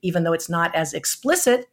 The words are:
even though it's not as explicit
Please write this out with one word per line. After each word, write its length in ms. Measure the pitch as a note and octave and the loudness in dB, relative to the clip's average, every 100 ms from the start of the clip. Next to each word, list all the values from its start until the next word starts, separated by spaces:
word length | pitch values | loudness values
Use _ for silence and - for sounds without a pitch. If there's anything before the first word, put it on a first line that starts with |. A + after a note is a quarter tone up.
even 200 | F#3 F3 | -2 0
though 100 | E3 | 0
it's 160 | E3 E3 | -2 -2
not 260 | E3+ E3 | -2 0
as 200 | D#3+ D#3 | 0 -2
explicit 720 | D#3 - - C4 F4 C4 B3 - | -4 -6 -2 0 2 4 2 0